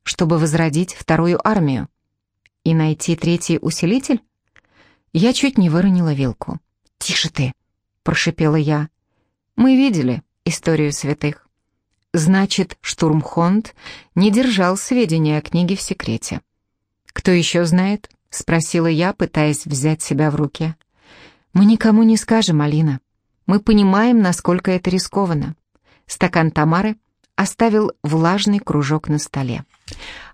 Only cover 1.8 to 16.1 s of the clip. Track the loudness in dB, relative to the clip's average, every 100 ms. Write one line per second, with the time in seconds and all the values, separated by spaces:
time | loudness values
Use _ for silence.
1.8 | -6 _ _ _ _ _ _ _ -2 0
2.8 | 0 -2 -4 -2 -2 -2 -2 -2 -2 -2
3.8 | -2 0 0 -4 -4 _ _ _ _ _
4.8 | _ _ _ 0 0 2 0 2 2 2
5.8 | 2 2 0 0 -2 -4 -10 -12 -16 _
6.8 | _ _ -6 -4 -4 -4 -4 -6 _ _
7.8 | _ _ -4 -2 -2 0 0 2 0 -2
8.8 | -4 _ _ _ _ _ _ 0 4 4
9.8 | 2 0 -2 -4 -8 _ -6 -4 -2 0
10.8 | 0 -4 -6 -4 -4 -6 _ _ _ _
11.8 | _ _ _ -2 2 2 2 -2 -4 -6
12.8 | -12 -2 0 0 -2 -2 0 0 -4 -12
13.8 | -20 -20 -8 0 2 2 2 2 0 -2
14.8 | -2 -2 0 0 0 -2 -2 -2 0 -2
15.8 | -6 -8 -6